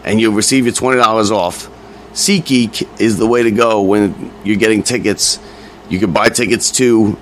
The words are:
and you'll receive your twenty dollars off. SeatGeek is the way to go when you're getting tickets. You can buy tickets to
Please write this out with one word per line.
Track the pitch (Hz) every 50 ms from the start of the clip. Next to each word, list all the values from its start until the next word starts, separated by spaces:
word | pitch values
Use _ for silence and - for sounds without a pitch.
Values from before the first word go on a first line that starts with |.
| -
and | - 98 110
you'll | 113 113 104
receive | 101 110 - 135 135 127
your | 120 113
twenty | - 123 127 131 123
dollars | 120 110 110 113 110 101
off. | 110 101 90 87 92 - - - - - - - - - - - -
SeatGeek | - - - 202 190 160 - 135 123 120 107 - - - - - -
is | 104 113 110 87
the | 113 113
way | 120 120 120
to | 117
go | 104 107 117 117 110 107 101
when | 95 101 104 104 98 85 - - - - - -
you're | 98 107 101
getting | 110 110 110 104 92
tickets. | - 123 120 - 110 101 - - - - - - - - - - - - - - -
You | - 92
can | 101 98
buy | 80 - 104 117
tickets | 113 - 123 107 117 110 - - -
to | - 131 123 117 110 107 104 104 -